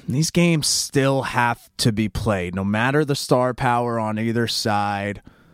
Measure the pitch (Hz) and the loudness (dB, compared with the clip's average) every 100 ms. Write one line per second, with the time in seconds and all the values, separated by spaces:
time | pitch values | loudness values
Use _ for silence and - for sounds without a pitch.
0 | - 131 160 180 170 160 135 - - 143 | -4 -2 0 2 4 2 0 -2 0 0
1 | 139 135 120 127 120 117 - - 120 107 | 2 0 0 0 0 0 -8 -2 0 0
2 | 107 - 117 101 90 92 98 107 123 143 | -2 -2 -2 -2 -2 -4 -2 0 2 2
3 | 143 143 - 131 127 123 131 120 120 117 | 0 -2 2 2 2 0 0 2 0 -2
4 | 107 107 113 113 113 - 113 104 101 101 | -2 -2 -2 0 -2 -2 0 0 0 -2
5 | 101 101 - - _ | -4 -8 -12 -20 _